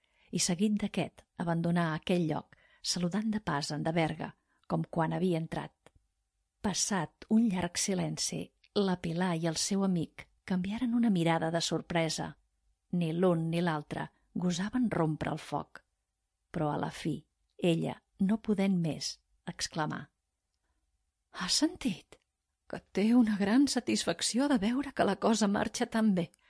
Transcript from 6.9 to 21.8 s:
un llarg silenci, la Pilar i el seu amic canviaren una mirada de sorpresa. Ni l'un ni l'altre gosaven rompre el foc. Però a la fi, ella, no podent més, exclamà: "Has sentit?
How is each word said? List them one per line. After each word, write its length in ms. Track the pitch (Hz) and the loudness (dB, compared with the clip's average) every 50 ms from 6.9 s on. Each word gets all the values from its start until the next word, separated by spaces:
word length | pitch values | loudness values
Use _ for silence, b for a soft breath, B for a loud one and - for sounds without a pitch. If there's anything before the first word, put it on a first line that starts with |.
| 208 180 151 - _ _ - - 220 | 0 -2 -2 -4 _ _ -2 2 2
un 160 | 220 240 220 | 4 4 4
llarg 260 | 180 185 175 175 - | 2 0 -2 -2 -2
silenci, 720 | - - - 190 180 165 151 156 - - - - - - - _ _ - _ - 208 | -4 -2 -2 0 -2 -2 -2 -4 -4 -4 -4 -4 -6 -8 -10 _ _ -20 _ -2 0
la 180 | 202 190 180 180 | 0 0 0 -2
Pilar 320 | - 170 160 175 185 185 170 | -2 -4 -2 0 0 0 0
i 120 | 160 170 165 | 0 0 -2
el 80 | 156 - | 0 -2
seu 240 | - - 196 196 196 | -2 0 0 0 2
amic 440 | 196 180 170 151 - _ - - - _ _ _ - | 2 2 0 -2 -4 _ -14 -20 -20 _ _ _ -4
canviaren 460 | 190 180 180 196 214 240 254 233 233 | -2 -2 -2 -2 -4 -2 -2 0 2
una 160 | 240 233 233 | 2 4 4
mirada 400 | 190 170 165 165 165 165 165 160 170 | 4 4 4 2 2 2 2 0 0
de 60 | 165 | 0
sorpresa. 720 | - - 170 160 - - 175 170 165 156 - - 147 156 - - _ _ _ _ _ _ _ _ _ _ | 0 0 -2 -2 -2 0 0 0 0 0 -2 -4 -6 -8 -10 -14 _ _ _ _ _ _ _ _ _ _
Ni 200 | - 175 170 160 | -2 0 0 0
l'un 380 | 165 170 185 185 170 160 165 165 | 0 2 4 4 4 2 0 0
ni 100 | 165 170 | 0 0
l'altre 480 | 180 170 156 151 147 - 151 151 151 - _ _ _ _ - | 0 0 0 -2 -4 -6 -8 -8 -8 -10 _ _ _ _ -6
gosaven 540 | 170 175 180 170 165 190 214 - 254 247 208 | -2 0 0 0 0 -2 -2 0 0 0 0
rompre 400 | - 175 160 156 151 - - - | 2 0 0 0 0 -2 -4 -4
el 80 | 160 156 | -4 -6
foc. 440 | - - 147 - - - - - - _ _ _ _ _ _ _ _ _ _ _ _ _ | -6 -6 -6 -6 -6 -8 -12 -20 -20 _ _ _ _ _ _ _ _ _ _ _ _ _
Però 220 | - 165 156 147 | -4 -2 -2 -2
a 60 | 147 151 | -2 -2
la 100 | 151 160 | -4 -6
fi, 240 | - - - 165 151 156 - _ _ _ _ _ _ - | -6 -6 -4 -4 -4 -6 -8 _ _ _ _ _ _ -2
ella, 360 | - 175 165 165 160 151 - - _ _ _ - 196 | 0 2 2 2 0 -4 -6 -10 _ _ _ 0 0
no 140 | 190 220 220 | 2 0 0
podent 320 | - - 208 196 196 196 190 175 | 0 0 0 2 2 2 2 2
més, 300 | 165 156 143 147 - - - - _ _ _ _ _ | 0 0 -2 -4 -6 -8 -10 -12 _ _ _ _ _
exclamà: 540 | - - - - - - 170 151 123 - - 147 - _ _ _ _ _ _ _ _ _ _ _ _ _ _ _ _ _ _ _ _ _ _ _ _ - - | -12 -8 -8 -8 -6 -4 -4 -4 -4 -4 -6 -10 -14 _ _ _ _ _ _ _ _ _ _ _ _ _ _ _ _ _ _ _ _ _ _ _ _ -12 -8
"Has 220 | 185 180 - - | -4 -2 0 2
sentit? 560 | 302 339 370 - | 2 0 0 -2